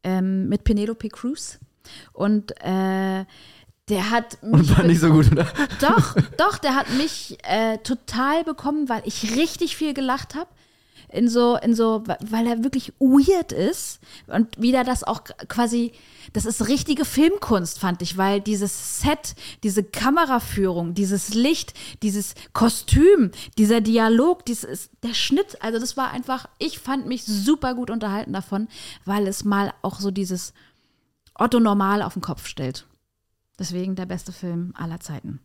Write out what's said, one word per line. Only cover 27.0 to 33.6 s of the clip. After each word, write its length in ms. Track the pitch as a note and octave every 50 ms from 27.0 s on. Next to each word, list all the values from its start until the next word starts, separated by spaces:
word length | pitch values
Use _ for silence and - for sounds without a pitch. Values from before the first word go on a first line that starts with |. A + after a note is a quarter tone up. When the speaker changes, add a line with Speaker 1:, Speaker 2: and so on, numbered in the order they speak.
| -
Speaker 1:
mich 160 | - B3 A#3 -
super 500 | A3 G#3 G3+ G3 B3+ D#4 D4+ - B3+ B3
gut 160 | A#3+ B3 A3
unterhalten 440 | A3+ A3+ G#3+ G3+ G3 G#3 - - G3
davon, 340 | F#3+ - - G3 G3 A3 - - - - - - - _
weil 220 | F#3 G3 G#3 G3+
es 180 | F#3+ G3+ - -
mal 260 | G#3 G3+ G3 G3+ - - _ -
auch 180 | F#3+ - -
so 100 | G3 G3+
dieses 420 | F#3 G3 G3 F3+ F#3 F3 - - _ _ _ _ _ _ _ _ _ _ _ _ _ _ _ _ _
Otto 260 | - - - B3 A#3+
Normal 400 | A3+ G#3+ G3+ G3+ G3 F#3+ G3+ G#3
auf 140 | - - -
den 60 | F#3+
Kopf 260 | F3 - - - -
stellt. 380 | - - - C#3 B2+ - - - _ _ _ _ _ _ _ _ _ _ _ _ _ _
Deswegen 380 | -